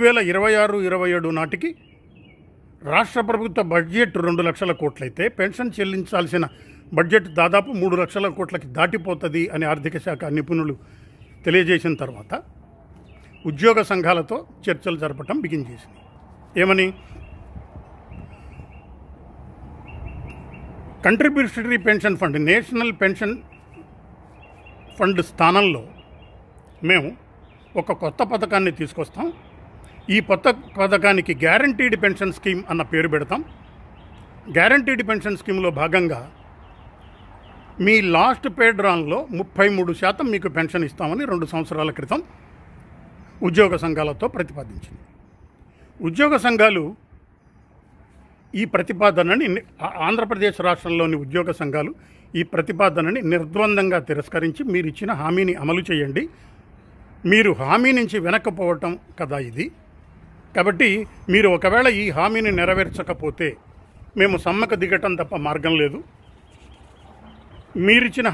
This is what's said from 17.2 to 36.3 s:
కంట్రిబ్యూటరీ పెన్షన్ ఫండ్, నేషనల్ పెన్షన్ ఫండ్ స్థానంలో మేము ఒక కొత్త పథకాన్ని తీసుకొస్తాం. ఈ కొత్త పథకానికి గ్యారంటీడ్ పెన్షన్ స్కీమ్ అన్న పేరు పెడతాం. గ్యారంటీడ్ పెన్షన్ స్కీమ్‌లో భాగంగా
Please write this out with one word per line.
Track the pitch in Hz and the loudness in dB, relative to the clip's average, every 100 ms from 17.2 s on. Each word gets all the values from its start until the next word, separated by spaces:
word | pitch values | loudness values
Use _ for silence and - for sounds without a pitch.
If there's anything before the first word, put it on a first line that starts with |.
| - - - - - - - - - - - - - - - - - - - - - - - - - - - - - - - - - - - - - - 185 | -18 -20 -18 -18 -18 -20 -20 -20 -20 -18 -18 -20 -20 -20 -20 -20 -20 -20 -20 -20 -20 -20 -20 -20 -20 -20 -18 -16 -14 -14 -16 -16 -18 -18 -18 -18 -18 0 2
కంట్రిబ్యూటరీ | 233 302 285 233 - 226 240 196 | 4 4 2 -2 -2 -2 0 2
పెన్షన్ | 214 208 175 | 2 2 0
ఫండ్, | 160 147 151 | 0 0 2
నేషనల్ | 208 - 240 233 175 | 2 2 -2 -2 0
పెన్షన్ | 196 190 208 240 - - - - - - - - - - - - - - - - | -2 0 -4 -6 -12 -20 -20 -20 -20 -20 -20 -20 -20 -20 -20 -20 -20 -20 -12 -2
ఫండ్ | 196 180 - | 0 0 -2
స్థానంలో | - 165 190 196 131 110 - - - - - - - - - 160 | 2 4 6 4 0 -6 -20 -20 -20 -20 -20 -20 -20 -20 -6 2
మేము | 180 147 247 - - - - - 185 | 2 0 -10 -20 -20 -20 -20 -12 -6
ఒక | 165 175 | -4 -4
కొత్త | 160 - 233 | -4 -2 -2
పథకాన్ని | 226 202 202 185 143 | -2 0 0 0 -2
తీసుకొస్తాం. | 151 - 147 185 330 - - - - - - - - | -6 -6 -8 -6 -8 -8 -18 -20 -20 -20 -20 -12 -2
ఈ | 202 - | 0 2
కొత్త | 190 262 240 - 202 | 2 2 0 -4 -2
పథకానికి | 196 196 202 190 180 139 | 2 4 4 2 0 0
గ్యారంటీడ్ | 165 202 277 220 247 208 | 2 4 2 2 0 2
పెన్షన్ | 202 185 196 - | 0 0 -4 -4
స్కీమ్ | 202 185 196 | -4 -4 -2
అన్న | 165 156 | -4 -2
పేరు | 165 160 | -2 0
పెడతాం. | 147 143 277 320 - - - - - - - - - - 160 | -2 -2 -6 -8 -16 -20 -20 -20 -20 -20 -20 -20 -20 -2 4
గ్యారంటీడ్ | 196 277 254 240 208 | 6 4 2 -2 -2
పెన్షన్ | 220 208 196 | -2 -2 -6
స్కీమ్‌లో | - 190 180 139 | -4 -2 0 0
భాగంగా | 160 185 170 123 127 | 0 0 0 -4 -12